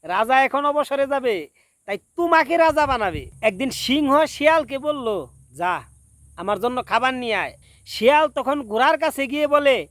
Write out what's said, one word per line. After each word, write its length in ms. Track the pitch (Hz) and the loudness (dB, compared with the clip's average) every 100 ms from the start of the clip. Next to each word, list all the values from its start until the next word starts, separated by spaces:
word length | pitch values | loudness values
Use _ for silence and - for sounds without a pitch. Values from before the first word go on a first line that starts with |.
রাজা 400 | 156 185 226 262 | -4 -2 2 4
এখন 220 | 269 269 294 | 2 0 0
অবসরে 420 | 294 285 277 277 | 0 -2 -2 0
যাবে, 420 | 277 254 196 147 _ _ _ - | 0 -2 -4 -6 _ _ _ -10
তাই 120 | 202 _ - | -10 _ -4
তোমাকে 420 | 339 330 285 339 | 2 2 4 4
রাজা 300 | 320 302 294 | 4 4 0
বানাবে। 420 | 247 202 156 127 - | 0 -2 -4 -12 -4
একদিন 280 | 220 190 262 | -4 -2 -6
সিংহ 560 | - - 277 285 285 302 | -4 -2 0 4 4 2
শিয়ালকে 520 | - 294 320 254 269 | 2 2 4 0 -6
বলল, 500 | 294 294 233 196 123 - 135 | -4 -4 -2 -4 -6 -16 -20
"যা, 280 | 131 175 165 - _ _ _ - - | -4 -2 -2 -6 _ _ _ -20 -10
আমার 220 | 185 202 | -6 -2
জন্য 260 | 233 247 - | -2 -4 -2
খাবার 280 | 220 262 | -2 -2
নিয়ে 220 | 254 247 180 | -4 -4 -4
আয়।" 220 | 147 - _ _ - | -6 -12 _ _ -16
শিয়াল 420 | - 226 294 311 | 0 4 4 2
তখন 400 | - 254 294 226 | -2 -4 -4 -4
ঘোড়ার 300 | 220 277 320 | 0 2 2
কাছে 300 | 311 - 269 | -2 -4 -6
গিয়ে 200 | 285 294 | -2 0
বলে 400 | 294 277 240 147 | 2 4 2 -2